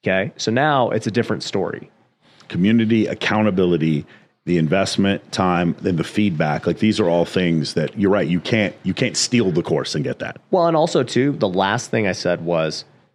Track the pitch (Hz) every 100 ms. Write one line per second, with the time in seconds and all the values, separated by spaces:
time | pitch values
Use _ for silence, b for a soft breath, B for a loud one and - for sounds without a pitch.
0 | - 95 104 - - 117 151 139 117 110
1 | 113 104 113 107 - 101 90 - - _
2 | _ _ b b - 87 95 117 110 113
3 | 104 - - 107 107 92 90 85 80 76
4 | 73 B B B - 87 78 92 95 -
5 | 98 98 - - 92 87 85 80 95 85
6 | - - 104 78 76 73 - - 110 104
7 | 87 85 85 - 90 82 71 - 76 104
8 | 101 101 87 87 - 117 101 - - 92
9 | 123 82 - 120 98 85 82 78 65 76
10 | 65 - - - _ 190 170 160 165 165
11 | 123 123 139 139 104 90 95 113 - 117
12 | 101 90 - 85 85 82 80 - - _
13 | _